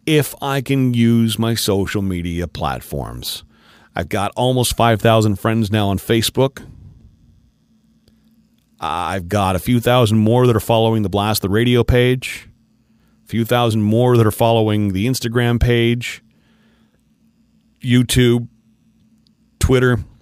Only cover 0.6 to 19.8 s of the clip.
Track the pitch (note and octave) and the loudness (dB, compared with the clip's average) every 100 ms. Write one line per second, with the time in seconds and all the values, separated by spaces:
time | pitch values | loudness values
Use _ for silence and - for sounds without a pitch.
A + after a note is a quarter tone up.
0.6 | B2+ C#3 B2+ A#2+ A#2 A#2 A2+ G#2+ A2+ A2+ | -2 0 0 2 2 2 0 0 -2 -2
1.6 | - G2 F#2+ G#2 G2 F2+ F2 E2+ E2+ - | -2 -2 -2 -4 -4 -4 -4 -6 -6 -6
2.6 | D2 B1+ - D2 A1+ A#1+ - - - _ | -6 -6 -8 -10 -8 -10 -12 -12 -16 _
3.6 | _ _ _ - E2 G#2 G2+ - B2 B2+ | _ _ _ -10 -6 -4 -4 -2 0 0
4.6 | A#2+ - A#2 G#2+ A#2 A2+ G#2+ G2 A2+ A2+ | -2 0 2 2 2 2 2 -2 -2 -2
5.6 | G#2 A2 G2+ F#2+ - A#2 - - C3 - | -2 -2 -2 -4 0 -2 0 -2 -2 -4
6.6 | - - - - - _ _ _ _ _ | -20 -20 -20 -20 -20 _ _ _ _ _
7.6 | _ _ _ _ _ _ _ _ _ _ | _ _ _ _ _ _ _ _ _ _
8.6 | _ _ D#2+ E2 E2+ F#2+ E2+ G#2 F#2+ F#2 | _ _ -8 -6 -6 -6 -4 -2 0 0
9.6 | - B2 A#2+ B2+ A2+ A2 G#2+ A#2+ B2+ G#2+ | 0 0 2 2 2 2 2 4 2 0
10.6 | - A#2 A2+ A2+ G2 G2+ G#2 G#2 F#2+ G#2 | 0 0 2 0 -2 -2 -2 -2 -2 0
11.6 | A#2+ A#2+ A#2 B2 B2 B2+ - - - _ | 2 2 2 2 2 0 -6 -14 -18 _
12.6 | _ _ _ _ _ _ _ A2 A2 A#2+ | _ _ _ _ _ _ _ -4 -2 0
13.6 | A#2+ A2 G#2 A2 B2 A#2+ A2 - A#2 A2+ | 0 2 2 2 4 4 2 2 2 2
14.6 | A2 G#2+ G#2 F#2+ A#2 B2+ A#2+ A#2+ A#2+ A#2 | 2 0 -2 -2 -2 -4 -2 -2 0 0
15.6 | B2 A#2+ A#2 A#2+ - - _ _ _ _ | 2 2 2 -2 -6 -14 _ _ _ _
16.6 | _ _ _ _ _ _ _ _ _ _ | _ _ _ _ _ _ _ _ _ _
17.6 | _ _ C3 B2 A#2+ C3 B2 A#2+ A#2+ _ | _ _ 2 2 4 2 4 2 -2 _
18.6 | _ _ _ _ _ _ _ _ _ _ | _ _ _ _ _ _ _ _ _ _
19.6 | - B2+ | 0 4